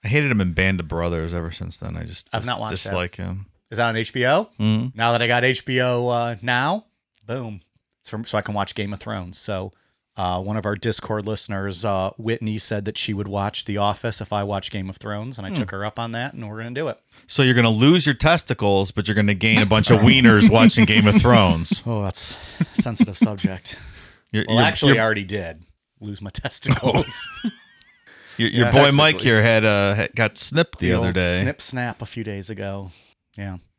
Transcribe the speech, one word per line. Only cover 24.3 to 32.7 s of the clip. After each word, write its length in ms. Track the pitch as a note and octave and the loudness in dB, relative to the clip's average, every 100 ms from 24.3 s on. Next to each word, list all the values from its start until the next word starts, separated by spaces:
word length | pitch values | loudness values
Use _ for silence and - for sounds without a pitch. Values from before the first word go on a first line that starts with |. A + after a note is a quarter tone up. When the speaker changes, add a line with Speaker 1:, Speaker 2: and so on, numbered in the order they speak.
Speaker 1:
Your, 120 | G#2+ - | -4 0
Speaker 2:
Well, 100 | A2+ | 2
Speaker 1:
your, 80 | D3 | 2
Speaker 2:
actually, 280 | E3 C#3+ B2+ | 2 4 4
Speaker 1:
your 60 | |
Speaker 2:
I 40 | A2+ | 4
already 180 | G#2+ | 0
did 400 | F#2+ G#2 E2+ D#2+ E2+ _ _ _ | -4 -6 -8 -12 -20 _ _ _
lose 200 | G#2 G2 | -14 -12
my 80 | G2+ | -10
testicles. 1000 | - B2 - - - - - - A#5+ C6+ C6+ | -8 -8 -8 -2 0 2 0 -2 -8 -12 -8
Speaker 1:
<laughs> 920 | A3 - _ _ - _ _ - - - | -10 -10 _ _ -20 _ _ -20 -20 -4
Your, 120 | A#2 | -2
your 160 | A#2+ A#2+ | 2 4
Speaker 2:
Yeah, 40 | |
Speaker 1:
boy 180 | B2 C#3+ | 6 6
Mike 240 | C#3 D#3 D3 | 6 4 4
Speaker 2:
technically. 100 | C3+ | 2
Speaker 1:
here 160 | A2 | 4
had, 220 | A2+ A2+ A2 | 6 4 4
uh, 280 | G#2 G2+ G2+ | 4 2 0
had, 200 | F2+ - | -2 -2
got 220 | A2 - | -4 -4
snipped 400 | - D3 E3+ - | -6 -2 -4 -2
the 100 | F2+ | 0
Speaker 2:
The 40 | F2+ | 0
Speaker 1:
other 80 | G#2 | 0
Speaker 2:
old 80 | F2+ | 0
Speaker 1:
day. 260 | F2+ F2+ | 0 0
Speaker 2:
snip 200 | B2+ D3 | -2 -4
snap 400 | - C3 B2 A2 | -8 -6 -8 -8
a 40 | A2+ | -12
few 180 | - G#2+ | -10 -10
days 240 | G2+ F#2+ | -10 -10
ago. 420 | G#2 G2 | -10 -8